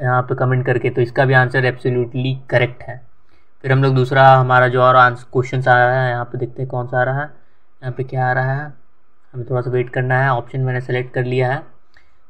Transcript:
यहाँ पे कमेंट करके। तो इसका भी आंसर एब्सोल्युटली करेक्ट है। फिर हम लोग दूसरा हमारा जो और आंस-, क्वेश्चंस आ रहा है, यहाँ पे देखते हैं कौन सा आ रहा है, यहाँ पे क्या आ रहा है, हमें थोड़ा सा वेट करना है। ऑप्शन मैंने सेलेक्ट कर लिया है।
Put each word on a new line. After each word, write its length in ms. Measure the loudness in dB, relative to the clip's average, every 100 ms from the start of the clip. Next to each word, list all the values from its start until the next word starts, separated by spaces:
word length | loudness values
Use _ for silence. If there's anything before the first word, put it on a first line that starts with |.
यहाँ 200 | -2 0
पे 120 | 0
कमेंट 300 | -2 0 0 0
करके। 240 | 0 0
तो 100 | -2
इसका 240 | -2 0
भी 100 | 2
आंसर 300 | 4 2 0
एब्सोल्युटली 720 | 0 -2 -2 -2 -2 -4 -6 -6 -2
करेक्ट 320 | 0 0 -4
है। 180 | -14 -16 -16 -20 -20 -20 -20 -8
फिर 80 | 0
हम 100 | 2
लोग 120 | 4
दूसरा 340 | 2 2 6 8
हमारा 380 | 8 6 4 4
जो 140 | 4
और 140 | 4 6
आंस-, 280 | 6 2
क्वेश्चंस 440 | -6 -4 -2 0 2
आ 80 | 4
रहा 260 | 4 2
है, 80 | -2
यहाँ 140 | -4
पे 140 | -6 -8
देखते 240 | -8 -8
हैं 60 | -8
कौन 160 | -6 -4
सा 140 | -2
आ 20 |
रहा 200 | 0 -2
है, 40 | -6 -12 -20 -20 -20 -14
यहाँ 100 | -10
पे 120 | -8
क्या 240 | -6 -4 -2
आ 40 |
रहा 220 | 0 -2
है, 180 | -4 -8 -14 -18 -20 -20 -20 -16
हमें 120 | -12 -6
थोड़ा 100 | -4
सा 100 | -2
वेट 200 | -2 -2
करना 320 | -4 -2 0
है। 80 | 0
ऑप्शन 300 | 0 -4 -4
मैंने 200 | -4 -4
सेलेक्ट 320 | -4 -6 -4
कर 100 | -4
लिया 280 | -2 0 -2
है। 100 | -2 -8 -18 -20 -20 -20 -20 -18